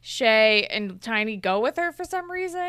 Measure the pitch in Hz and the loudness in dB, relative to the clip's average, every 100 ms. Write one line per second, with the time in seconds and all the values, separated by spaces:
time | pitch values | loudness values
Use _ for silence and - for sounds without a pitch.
0 | - - 233 220 220 214 - - 208 185 | -10 0 4 6 6 4 2 -4 -6 -8
1 | 233 220 214 208 185 196 247 320 349 339 | -4 -2 -2 -2 -2 0 0 -2 -6 -6
2 | 359 370 349 359 370 349 | -6 -6 -6 -6 -6 -6